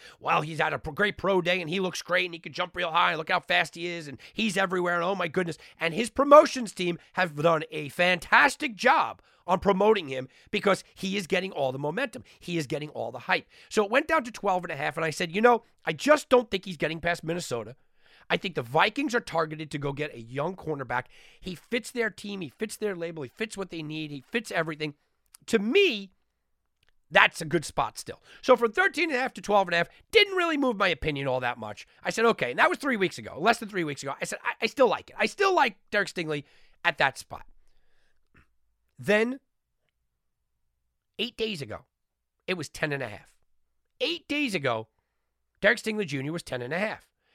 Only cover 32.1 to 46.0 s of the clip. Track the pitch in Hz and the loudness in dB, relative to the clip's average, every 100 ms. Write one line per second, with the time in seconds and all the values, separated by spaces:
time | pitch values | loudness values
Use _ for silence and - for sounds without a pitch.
32.1 | 175 226 - 123 160 339 339 277 226 180 | 2 2 2 -2 2 2 2 -2 0 -2
33.1 | - 107 127 196 240 208 208 156 139 135 | -4 -12 -2 0 0 -2 -6 -6 -6 -10
34.1 | 139 180 - - - 220 - 247 131 - | -8 -8 -6 -6 -4 -6 4 4 4 -6
35.1 | - 220 - 392 349 269 - _ 208 190 | -4 -4 2 2 4 2 0 _ -2 -2
36.1 | - 156 147 - _ - _ 170 - 139 | -4 -4 -6 -8 _ -20 _ 0 2 0
37.1 | - - - - - - _ _ _ _ | 0 -12 -16 -18 -20 -20 _ _ _ _
38.1 | _ _ _ _ _ _ _ _ - 127 | _ _ _ _ _ _ _ _ -10 0
39.1 | 208 233 262 _ _ _ _ _ _ _ | 2 2 -4 _ _ _ _ _ _ _
40.1 | _ _ _ _ _ _ _ _ _ _ | _ _ _ _ _ _ _ _ _ _
41.1 | - 233 - 226 180 113 95 - _ _ | -10 -10 -6 -6 -6 -10 -12 -16 _ _
42.1 | _ _ _ - 185 143 - 156 143 120 | _ _ _ -8 -6 -6 -6 -4 -4 -6
43.1 | 101 - _ _ _ _ _ _ _ 269 | -12 -20 _ _ _ _ _ _ _ -4
44.1 | 339 - 285 277 185 135 113 113 _ _ | -4 -4 -2 -2 -2 -2 -4 -6 _ _
45.1 | _ _ _ _ _ 202 226 220 214 | _ _ _ _ _ 2 2 -2 -4